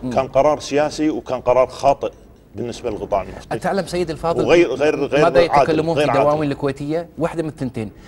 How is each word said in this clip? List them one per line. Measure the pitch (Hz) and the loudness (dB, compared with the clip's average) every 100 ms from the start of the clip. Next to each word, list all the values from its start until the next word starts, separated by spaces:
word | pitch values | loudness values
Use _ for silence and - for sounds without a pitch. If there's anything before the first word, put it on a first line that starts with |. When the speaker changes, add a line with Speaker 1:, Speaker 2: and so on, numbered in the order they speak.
Speaker 1:
مم. | 127 | -4
Speaker 2:
كان | 127 131 | -2 0
قرار | 131 147 135 | 2 2 2
سياسي | - 139 151 - 156 | -2 0 0 0 -2
وكان | 120 - 127 | -2 -6 -4
قرار | 123 123 123 | 2 4 2
خاطئ | - 131 - - - - - _ 104 | 2 2 2 -2 -10 -20 -20 _ -10
بالنسبة | 117 104 120 | -10 -8 -8
للقطاع | 98 98 98 | -6 -4 -4
النفطي. | 95 - - 151 | -4 -12 -10 -6
Speaker 1:
أتعلم | 180 196 160 | -4 -4 -4
سيد | 175 165 | -4 -6
الفاضل | 147 165 175 | -4 -4 0
Speaker 2:
وغير، | 127 175 156 | 4 4 4
غير، | 127 151 139 135 | 2 0 0 0
غير | 135 | 2
Speaker 1:
ماذا | 165 175 | 4 4
Speaker 2:
عادل، | 170 143 | 4 4
Speaker 1:
يتكلمون | 135 156 160 151 | 4 2 0 0
Speaker 2:
غير | 143 | 2
Speaker 1:
في | |
Speaker 2:
عادل. | 127 | 2
Speaker 1:
دواوين | 143 151 147 | 2 2 -2
الكويتية؟ | 135 143 135 147 165 170 - | -2 -4 -4 -6 -6 -6 -6
واحدة | 160 165 | -6 -4
من | 160 | -6
الثنتين، | - 131 117 104 - | -6 -8 -6 -10 -12